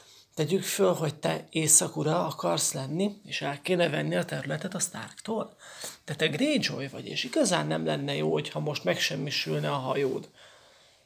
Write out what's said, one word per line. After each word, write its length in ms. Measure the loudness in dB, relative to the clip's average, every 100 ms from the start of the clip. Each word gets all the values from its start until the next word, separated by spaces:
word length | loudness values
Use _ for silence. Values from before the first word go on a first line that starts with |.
| -20 -20 -12
Tegyük 280 | -4 0 0
föl, 320 | 0 2 4
hogy 200 | 4 0
te 320 | -2 0 0 -2
éjszakura 760 | 0 6 6 6 0 2 2 0
akarsz 460 | -2 0 2 0
lenni, 480 | -2 -4 0 0 -2
és 180 | -8 -4
el 180 | -4 -4
kéne 280 | 0 2 4
venni 280 | 2 0 0
a 80 |
területet 500 | 0 -4 -4 -4 -4
a 40 | -4
Starktól. 800 | -4 -4 -12 -12 -6 -4 -4 -10 -20 -14 -12 -12
De 100 | -8
te 120 | 0 0
Greyjoy 600 | 2 2 2 0 -4 -8
vagy, 180 | -10 -8
és 180 | -6
igazán 420 | -2 2 4 2 0
nem 180 | 0
lenne 300 | 0 -2 -2
jó, 180 | 0 2
hogyha 280 | 0 -2 -4
most 240 | -4 -2
megsemmisülne 840 | 0 2 0 -2 -2 -2 -2 -2 0
a 80 | -2
hajód. 500 | 0 0 0 0 -6 -18 -20 -20 -20 -20 -20 _